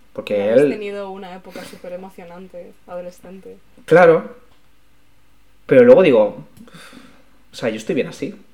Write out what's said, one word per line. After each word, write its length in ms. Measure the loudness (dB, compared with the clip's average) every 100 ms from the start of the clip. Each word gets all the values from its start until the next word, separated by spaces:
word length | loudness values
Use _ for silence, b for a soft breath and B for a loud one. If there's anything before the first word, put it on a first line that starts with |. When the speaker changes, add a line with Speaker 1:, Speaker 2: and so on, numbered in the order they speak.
| _
Speaker 1:
Porque 220 | -16 -8 -4
Speaker 2:
No 60 | -2
habéis 160 | 0
Speaker 1:
él 60 | 0
Speaker 2:
tenido 400 | -2 -10 -14 -14
una 240 | -16 -18 -20
época 280 | -20 -20
súper 300 | -20 -20 -18
emocionante, 800 | -18 -18 -20 -20 -20 -20 -20 -20 -20 -18
adolescente. 720 | -16 -16 -20 -20 -20 -20 -20 _ _ 0
Speaker 1:
Claro. 500 | 4 4 4 -2 -16 _ _ _ _ _ _ _ _ _ _ _ _ 0
Pero 160 | 4
luego 180 | 6 6
digo, 420 | 6 2 0 -4 -18 -20 B B B B B B _ _ _
o 40 | -10
sea, 140 | -8
yo 60 | -6
estoy 160 | -6
bien 140 | -6 -6
así. 280 | -8 -14 -14 -20